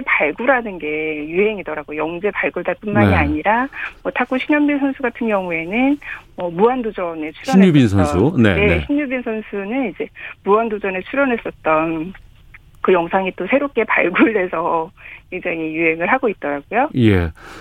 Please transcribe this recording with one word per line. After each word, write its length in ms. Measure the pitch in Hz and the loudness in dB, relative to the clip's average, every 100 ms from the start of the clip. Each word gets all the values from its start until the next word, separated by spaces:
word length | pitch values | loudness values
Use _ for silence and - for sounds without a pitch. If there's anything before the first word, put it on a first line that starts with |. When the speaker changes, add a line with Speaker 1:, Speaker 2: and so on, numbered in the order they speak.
| 269 | 0
Speaker 1:
발굴하는 760 | - 147 175 254 254 226 180 | 0 0 0 0 0 -2 -8
게 480 | 151 151 156 151 151 | -6 -4 -4 -6 -4
유행이더라고요. 720 | 175 208 208 156 156 147 151 | 0 0 -2 -8 -10 -8 -6
영재 300 | 156 170 202 | -6 -4 -4
발굴단뿐만이 800 | - 185 180 175 175 214 208 202 | -2 -4 -2 -4 -6 -2 2 4
Speaker 2:
네. 60 | 180 | 4
Speaker 1:
아니라 520 | 147 151 190 233 277 - - - | 2 0 0 0 -2 -6 -12 -10
뭐 80 | - | -8
탁구 240 | - 247 262 | -4 -2 -2
신현빈 400 | - 302 285 285 | 0 2 2 2
선수 220 | 277 269 | -2 -2
같은 260 | 247 - 233 | -6 -4 -2
경우에는 720 | 202 180 165 165 226 269 285 - - - - | 0 -2 -6 -4 0 2 0 -4 -16 -16 -8
뭐 120 | 175 | -6
무한도전에 800 | 170 226 254 226 196 175 165 151 | 2 2 2 -4 -6 -6 -6 -10
출연했었던 280 | - - 190 | -8 2 6
Speaker 2:
신유빈 260 | 190 147 117 | 8 8 6
선수. 440 | 98 80 82 131 170 | 4 2 4 2 4
네, 140 | 107 82 | 4 4
Speaker 1:
네, 100 | 82 | 4
Speaker 2:
네. 160 | 82 71 | 2 0
Speaker 1:
신유빈 360 | 285 277 254 | -2 -2 -4
선수는 680 | 240 220 214 202 196 262 233 | -4 -6 -6 -8 -6 -4 -4
이제 180 | - - - - - 190 | -6 -10 -10 -18 -8 2
무한도전에 560 | 214 233 208 202 185 - | 2 2 -2 -4 -6 -4
출연했었던 1040 | 262 277 226 - - 156 156 165 160 175 - - - - - - - | 0 0 0 -4 -6 0 2 2 -2 -6 -10 -20 -20 -20 -20 -20 -4
그 140 | - | 2
영상이 400 | 180 170 190 185 - | 2 2 0 -2 -4
또 100 | 175 | 0
새롭게 360 | 269 285 233 | 0 0 -2
발굴돼서 1040 | 214 - 175 185 302 214 180 165 165 165 160 - - - - | -2 0 0 2 2 2 -2 -2 -2 -2 -4 -10 -20 -20 -14
굉장히 460 | 180 180 165 160 156 | -10 -6 -4 -4 0
유행을 320 | 165 165 180 | 0 0 0
하고 200 | 262 240 | 0 0
있더라고요. 600 | - 147 143 - 214 294 - | -2 -4 -6 -4 -2 0 2
Speaker 2:
예. 340 | 113 92 85 - - - | 4 4 0 -6 -18 -20